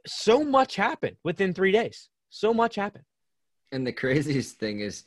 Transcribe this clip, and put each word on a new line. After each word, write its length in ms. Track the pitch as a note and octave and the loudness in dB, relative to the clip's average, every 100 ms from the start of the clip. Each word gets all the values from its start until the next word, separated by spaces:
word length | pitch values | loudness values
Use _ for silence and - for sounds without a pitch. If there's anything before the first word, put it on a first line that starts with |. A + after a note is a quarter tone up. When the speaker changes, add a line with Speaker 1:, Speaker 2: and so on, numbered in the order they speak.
| - | -14
Speaker 1:
so 340 | - - B3 | -4 2 4
much 340 | D4 C4+ C4 - | 4 2 2 0
happened 400 | A3 D#4 A2+ - | -2 -2 -6 -4
within 320 | D#3+ E3+ F#3+ | -6 -2 -2
three 200 | F3 F#3+ | 2 2
days. 360 | G#3 G3+ - - _ _ | 4 2 -6 -20 _ _
So 240 | - G#3+ | -2 0
much 220 | A#3 A#3 G#3+ | 2 2 0
happened. 280 | G3 - - _ _ _ _ _ _ | -6 -8 -20 _ _ _ _ _ _
Speaker 2:
And 120 | C3 B2+ | -6 -4
the 60 | |
<laughs> 0 | |
craziest 640 | A2+ C3 C#3 D3 C3+ A#2 - | -2 0 2 2 -2 -2 -6
thing 220 | G#2+ G#2 | -6 -6
is 240 | G#2 - | -8 -10